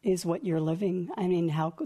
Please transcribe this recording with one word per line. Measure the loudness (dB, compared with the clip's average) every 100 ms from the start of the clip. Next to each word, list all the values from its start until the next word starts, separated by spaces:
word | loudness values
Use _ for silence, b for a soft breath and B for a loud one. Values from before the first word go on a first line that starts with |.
is | 0 0 0
what | -2 0
you're | 0
living. | 0 0 0 -2 -4 -2
I | 0
mean, | 2 2
how | 0 -2
c-, | -4